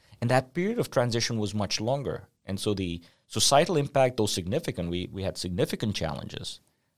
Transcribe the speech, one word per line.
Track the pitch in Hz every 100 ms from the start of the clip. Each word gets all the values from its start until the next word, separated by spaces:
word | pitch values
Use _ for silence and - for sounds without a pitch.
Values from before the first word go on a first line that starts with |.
| _ -
And | 120
that | 127 -
period | 175 196 240
of | 143
transition | 135 120 117 - 117
was | 104
much | 107 95 -
longer. | 110 139 107 - - _
And | - 98
so | 107
the | 98 90 87 - _ _
societal | 113 - 143 175 160
impact, | 139 139 131 -
though | 107
significant, | - 87 139 - - 87
we, | 87 90
we | 98
had | 95 -
significant | 90 90 - - 110 98
challenges, | 78 71 - - - - _ _ _